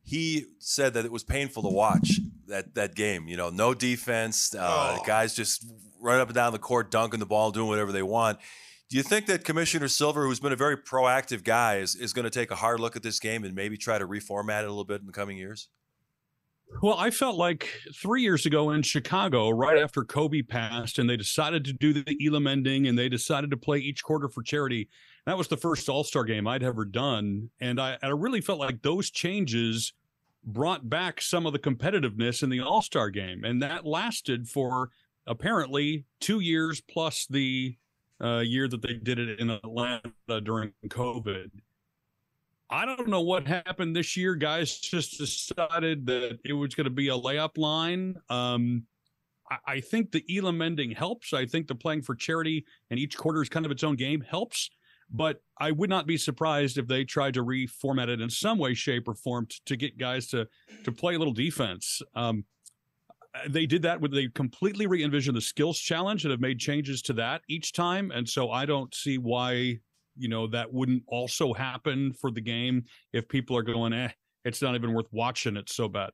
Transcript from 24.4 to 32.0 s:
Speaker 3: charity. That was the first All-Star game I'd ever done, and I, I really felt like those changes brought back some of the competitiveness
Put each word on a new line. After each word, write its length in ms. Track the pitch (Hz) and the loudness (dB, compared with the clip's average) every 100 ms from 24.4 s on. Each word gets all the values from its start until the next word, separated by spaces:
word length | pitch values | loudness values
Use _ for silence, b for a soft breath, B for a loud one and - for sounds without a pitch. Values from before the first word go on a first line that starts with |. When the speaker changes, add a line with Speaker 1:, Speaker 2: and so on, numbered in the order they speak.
Speaker 3:
charity. 460 | 113 147 139 120 104 b b b - | -4 -2 0 -2 -4 b b b -4
That 120 | 185 | -2
was 100 | 160 | 0
the 100 | 139 | 0
first 320 | 170 151 - | 0 0 0
All-Star 340 | 139 147 147 | 0 0 0
game 240 | 113 107 104 | 0 0 0
I'd 160 | 131 | 0
ever 220 | 123 110 101 | -2 -2 -4
done, 640 | 117 139 113 104 101 117 _ | -2 0 0 0 -2 -6 _
and 220 | 123 123 | -4 -2
I, 160 | 131 127 | -2 -2
I 80 | 135 | -2
really 320 | 147 220 240 | 0 0 0
felt 180 | 185 175 | 0 -2
like 220 | 135 120 | -2 0
those 300 | 139 180 196 | 0 0 -2
changes 840 | - 175 202 156 113 117 113 - _ _ _ _ _ | -2 -2 -2 0 2 0 0 -4 _ _ _ _ _
brought 460 | 113 107 156 175 120 | -8 -2 0 0 -2
back 320 | 151 180 - | -2 -2 -4
some 240 | - 175 165 | 0 0 0
of 80 | |
the 60 | 143 | 0
competitiveness 840 | 147 127 165 202 | 0 0 0 2